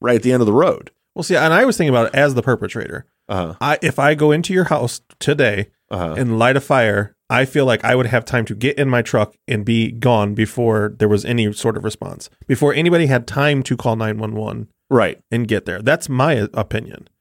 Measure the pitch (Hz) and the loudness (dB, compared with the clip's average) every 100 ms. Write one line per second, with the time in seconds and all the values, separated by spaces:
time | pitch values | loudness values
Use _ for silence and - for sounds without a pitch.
0 | 120 120 120 127 110 110 175 - - _ | 0 0 2 2 4 4 2 0 -8 _
1 | _ - 165 180 160 170 262 - 160 123 | _ -8 -2 2 4 4 4 2 2 2
2 | 113 139 143 127 117 117 98 113 - - | 2 2 0 0 0 -2 -2 -8 -10 -12
3 | - _ - 98 85 85 131 147 165 - | -16 _ -8 -6 -6 -4 -2 -2 -2 0
4 | 143 151 151 151 170 185 170 151 120 - | 0 2 2 2 0 0 0 0 -2 -6
5 | _ - - 147 127 101 101 _ - 98 | _ -8 -2 0 0 0 -6 _ -10 -6
6 | 85 82 127 113 120 135 - 135 110 101 | -6 -4 -2 2 4 4 4 2 2 2
7 | 104 _ - 117 135 151 131 110 117 127 | -2 _ -4 0 0 2 2 2 2 2
8 | 120 120 110 123 110 104 123 143 139 123 | 2 0 0 -2 -2 -2 -2 0 0 0
9 | 117 120 104 _ - 113 104 117 113 113 | 0 0 0 _ -6 -4 0 0 0 0
10 | 127 117 104 104 107 - 117 110 104 - | 2 2 0 0 -2 -2 0 0 -2 0
11 | 107 104 - 120 107 104 117 107 107 - | 2 2 0 -2 -2 -2 -4 -4 -6 -8
12 | 92 - - _ - 127 143 143 170 170 | -12 -14 -18 _ -4 0 2 2 2 2
13 | 156 131 117 - 143 143 127 123 127 110 | 2 0 -2 -2 0 0 -2 -2 -2 -2
14 | 110 107 107 110 107 107 110 _ - 131 | -2 -4 -6 -6 -8 -8 -12 _ 0 2
15 | 95 - - 117 113 107 - 90 107 151 | 2 -2 -6 -4 -2 -2 -4 -6 -2 -2
16 | - 127 143 131 104 - 104 110 117 - | -2 0 2 0 -2 -4 -6 -6 -8 -14
17 | - _ | -20 _